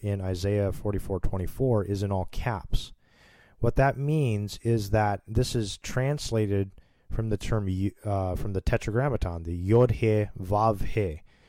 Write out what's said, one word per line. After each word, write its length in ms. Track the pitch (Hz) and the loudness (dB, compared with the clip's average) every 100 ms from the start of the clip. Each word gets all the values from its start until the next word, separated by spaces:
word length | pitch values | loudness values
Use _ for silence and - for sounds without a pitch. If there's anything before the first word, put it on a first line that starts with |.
in 180 | 104 101 | -4 -4
Isaiah 520 | 95 90 98 104 98 | -4 -2 0 0 0
forty-four 480 | 90 104 95 - 95 | -2 -4 -4 -4 0
twenty-four 640 | - 95 90 - 131 110 | 0 0 -4 -2 2 2
is 180 | 95 98 | 0 -2
in 100 | 101 | 0
all 160 | 95 92 | -2 -2
caps. 640 | - - 101 - - - - _ _ - - - _ | -4 -4 -4 0 0 0 -14 _ _ -20 -20 -20 _
What 180 | 117 - | 0 4
that 220 | 135 123 | 2 2
means 600 | 143 156 135 104 104 - | 0 0 2 0 -4 -4
is 280 | 113 117 98 | 0 0 2
that 320 | 110 104 101 - | 2 2 0 -2
this 280 | 110 127 | -2 0
is 220 | 120 101 - | 0 -2 -6
translated 920 | - 123 131 147 - 113 107 101 98 - - _ - | -6 -2 0 -2 -2 0 2 2 0 -6 -20 _ -6
from 180 | - 110 | -4 -2
the 80 | 104 | -2
term, 300 | - 110 98 | 0 0 0
y-, 260 | 92 98 - | 0 -2 -4
uh, 300 | 104 98 92 92 | -4 -2 -2 -2
from 160 | 101 | -4
the 80 | 95 | -2
Tetragrammaton, 800 | - 117 - 107 143 117 92 85 | 0 0 0 0 0 0 -2 -4
the 100 | 82 | -6
Yod 360 | 87 92 113 123 | -4 4 6 6
He 360 | 107 113 107 104 - | 4 2 2 0 -4
Vav 420 | 92 104 113 101 | -2 2 2 2
He, 400 | - 113 95 76 - _ | 0 0 -2 -4 -14 _